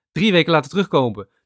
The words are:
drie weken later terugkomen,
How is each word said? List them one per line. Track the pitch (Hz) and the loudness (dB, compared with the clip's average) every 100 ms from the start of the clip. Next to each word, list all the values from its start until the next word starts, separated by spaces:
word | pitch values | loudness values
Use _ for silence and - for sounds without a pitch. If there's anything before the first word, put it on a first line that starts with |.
| _ | _
drie | 151 214 | -2 2
weken | 175 160 | 2 2
later | 160 131 | 0 0
terugkomen, | 190 185 151 123 104 98 _ | -4 -2 0 -2 -4 -14 _